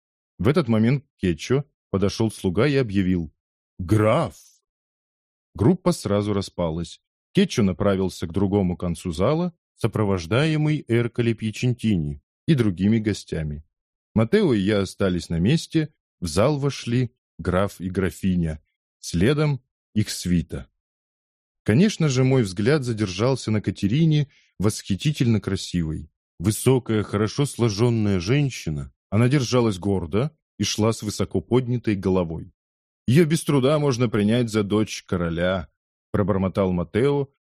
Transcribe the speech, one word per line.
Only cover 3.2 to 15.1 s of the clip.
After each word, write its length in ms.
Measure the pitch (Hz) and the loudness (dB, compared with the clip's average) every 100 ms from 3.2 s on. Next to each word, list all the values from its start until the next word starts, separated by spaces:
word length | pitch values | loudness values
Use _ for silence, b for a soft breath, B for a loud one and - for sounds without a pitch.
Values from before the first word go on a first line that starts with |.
| 78 _ _ _ _ - | -4 _ _ _ _ -10
«Граф!» 580 | 85 107 107 143 123 - _ _ _ _ _ _ _ _ _ _ _ - | 0 2 4 2 -2 -8 _ _ _ _ _ _ _ _ _ _ _ 0
Группа 320 | 113 - 180 | 2 2 0
сразу 440 | 165 95 101 104 | -2 0 0 0
распалась. 680 | 101 92 - 85 80 85 - _ _ _ | -2 -4 -4 -4 -4 -8 -12 _ _ _
Кеччо 320 | - 202 - | 0 0 2
направился 640 | 98 87 101 95 95 - 85 | 0 2 0 0 -2 -4 -6
к 40 | |
другому 440 | 92 98 101 90 87 | -2 0 2 0 -2
концу 340 | 90 82 90 | -6 -6 -6
зала, 420 | 80 107 160 175 - _ | -2 0 0 -4 -8 _
сопровождаемый 1120 | - 117 107 104 92 82 117 160 151 151 151 - | -6 -4 0 0 -2 0 0 2 0 0 -2 0
Эрколе 480 | 117 117 - 117 | 0 0 -2 -2
Пьячентини 880 | 110 110 - 127 120 110 92 73 71 _ _ - | -2 -4 -2 -2 0 0 0 -2 -8 _ _ 0
и 80 | |
другими 460 | 143 107 85 101 113 | 2 2 2 2 2
гостями. 640 | 107 95 - 82 78 73 - _ _ _ _ | 0 -4 -6 -8 -6 -8 -14 _ _ _ _
Матео 400 | 104 113 214 180 | 0 2 2 4
и 60 | 110 | 2
я 220 | 95 104 | 2 0
остались 480 | 95 - 98 | -2 -2 0